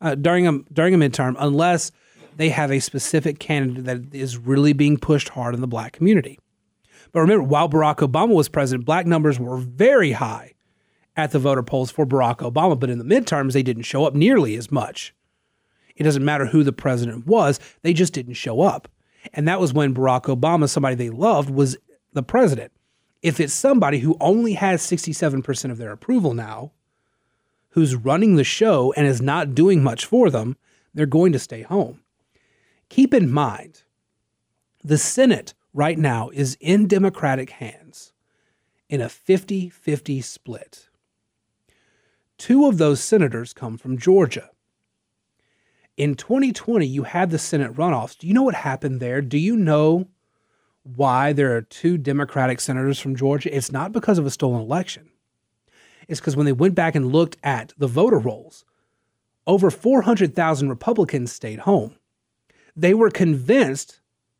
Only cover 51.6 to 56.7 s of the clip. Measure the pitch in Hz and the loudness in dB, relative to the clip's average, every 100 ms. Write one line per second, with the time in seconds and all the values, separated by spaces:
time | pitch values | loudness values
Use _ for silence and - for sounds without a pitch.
51.6 | 117 - 170 175 135 143 143 147 131 127 | -6 -4 -2 -2 -2 -4 -2 -2 -2 -2
52.6 | - 131 135 135 139 131 135 143 - 139 | -6 -4 -4 -4 -6 -4 -2 -2 -4 -6
53.6 | - 135 170 220 - 185 139 - 135 120 | -6 -6 -6 -6 0 0 0 -2 -2 -2
54.6 | 110 160 185 - _ _ _ _ _ _ | -4 -6 -6 -12 _ _ _ _ _ _
55.6 | _ _ _ _ - 156 - 139 147 127 | _ _ _ _ -14 -10 -4 -2 0 2
56.6 | 185 | 0